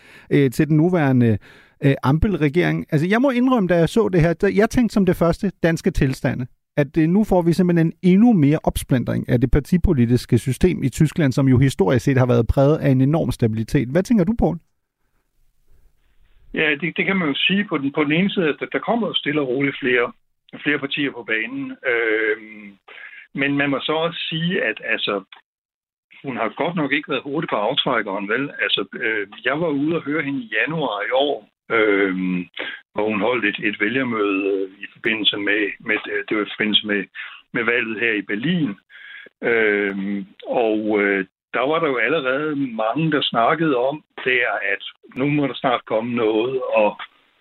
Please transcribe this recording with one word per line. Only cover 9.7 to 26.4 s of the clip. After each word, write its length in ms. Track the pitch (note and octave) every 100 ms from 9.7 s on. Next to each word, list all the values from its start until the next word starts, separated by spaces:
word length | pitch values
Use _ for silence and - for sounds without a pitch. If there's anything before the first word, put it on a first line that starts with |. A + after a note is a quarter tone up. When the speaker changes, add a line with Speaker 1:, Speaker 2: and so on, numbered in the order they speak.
| F3+ G3+ C#3 A#2 B2 - A#2+
Speaker 1:
system 460 | - B2+ F#3 -
i 60 | C3
Tyskland, 420 | - D#3 - C#3
som 160 | D3 C3+
jo 100 | B2
historisk 480 | C3+ - F#3+ B2+ -
set 120 | C3
har 80 | B2
været 220 | A#2+ A2+
præget 300 | - C#3 D#3
af 120 | D3
en 120 | C3
enorm 300 | C3+ E3 F#3+
stabilitet. 580 | - A2+ A2 A2 D3 A#2+
Hvad 140 | D#3+
tænker 200 | F#3+ A3+
du, 120 | E3+ A#3
Poul? 180 | G3 E3 - _ _ _ _ _ _ _ _ _ _ - _ _ _ _ _ _ -
Speaker 2:
Ja, 220 | - D#3 C#3+
det, 160 | E3 -
det 80 | F3+
kan 120 | F#3+
man 100 | D#3
jo 80 | C3+
sige 280 | - F#3+ G3+
på 80 | D#3
den, 140 | C#3
på 120 | D3
den 80 | D3
ene 180 | D#3+ G3
side, 200 | G3+ D#3+
at 60 | -
der, 60 | B2+
der 140 | C#3
kommer 280 | - A#3 F#3
jo 60 |
stille 280 | B2+ C#3+ D3
og 60 | C3
roligt 320 | B2+ C#3 -
flere, 320 | B2+ B2 B2 - _ _ _ -
flere 160 | C3 D3
partier 320 | C#3 - C#3
på 120 | A2+
banen. 400 | A2 A2 A2+ C#3 C3 C3 C3
Øhm, 840 | A#2 A2+ A2 A2 A2 A2 G#2+ G#2 G2 - - - - -
men 240 | C#3+ C#3 C#3+
man 120 | C#3+
må 100 | C3
så 120 | -
også 280 | D#3 E3 E3+ -
sige, 340 | D#3+ E3+ F#3+
at 180 | A2 - -
altså, 380 | G#2+ - G2+ - - _ _ _ _ _ _ _ -
hun 140 | C#3
har 120 | A2+